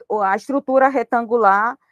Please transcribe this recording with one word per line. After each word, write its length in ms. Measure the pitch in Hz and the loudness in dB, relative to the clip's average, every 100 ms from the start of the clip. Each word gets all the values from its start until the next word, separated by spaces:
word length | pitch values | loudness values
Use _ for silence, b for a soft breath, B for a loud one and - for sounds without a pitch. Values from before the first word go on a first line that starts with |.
| - | -8
o, 120 | 214 | -4
a 160 | 190 208 | -2 -4
estrutura 540 | - 277 277 262 262 | -4 -6 0 2 2
retangular 840 | 269 226 240 233 233 208 196 226 269 _ | 0 -2 -4 -2 2 2 2 -2 -6 _